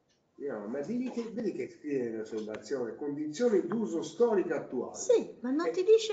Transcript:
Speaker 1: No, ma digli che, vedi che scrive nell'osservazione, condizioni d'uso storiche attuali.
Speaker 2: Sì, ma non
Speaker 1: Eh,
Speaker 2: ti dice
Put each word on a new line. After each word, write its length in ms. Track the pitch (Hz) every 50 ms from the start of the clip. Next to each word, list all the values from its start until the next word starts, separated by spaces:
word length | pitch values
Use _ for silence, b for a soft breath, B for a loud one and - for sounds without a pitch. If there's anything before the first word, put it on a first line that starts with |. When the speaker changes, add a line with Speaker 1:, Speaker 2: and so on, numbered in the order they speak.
| _ _ _ _ _ _ _ -
Speaker 1:
No, 280 | 131 143 123 107 104 104
ma 100 | 120 143
digli 320 | - - 233 247 254 247
che, 200 | - 233 233 202 190
vedi 200 | 208 226 190 -
che 160 | - 120 -
scrive 420 | - - - 147 143 135 120 117
nell'osservazione, 840 | 110 110 107 - 117 107 107 104 107 104 - - 143 131 120 110 107
condizioni 720 | - 151 143 143 147 151 151 147 - 240 240 214 185 160
d'uso 360 | - 196 233 214 175 165 165 -
storiche 500 | - - - 240 240 220 190 170 170 151
attuali. 400 | 139 - - - 123 110 - -
Speaker 2:
Sì, 400 | - - - 494 415 226 - - -
ma 100 | - 247
non 160 | 262 302 339
Speaker 1:
Eh, 40 | - -
Speaker 2:
ti 100 | 370 359
dice 300 | 440 440 440 440 440